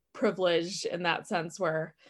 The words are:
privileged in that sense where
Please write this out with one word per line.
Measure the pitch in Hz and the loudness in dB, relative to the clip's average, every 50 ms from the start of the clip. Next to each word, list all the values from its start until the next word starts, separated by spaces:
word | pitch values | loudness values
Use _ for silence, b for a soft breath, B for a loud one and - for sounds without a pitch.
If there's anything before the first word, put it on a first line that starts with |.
| _ _ - | _ _ -8
privileged | - - 214 180 190 185 175 170 165 170 180 196 165 - | 0 0 0 2 4 4 4 4 4 2 0 -4 -6 -6
in | - - 170 180 | -4 -4 -2 0
that | 170 165 - - - | 0 0 0 -2 -2
sense | 214 175 160 170 - - | -2 -2 -2 -2 -4 -2
where | 185 160 156 160 160 165 - b b b | -2 0 0 0 -2 -4 -8 b b b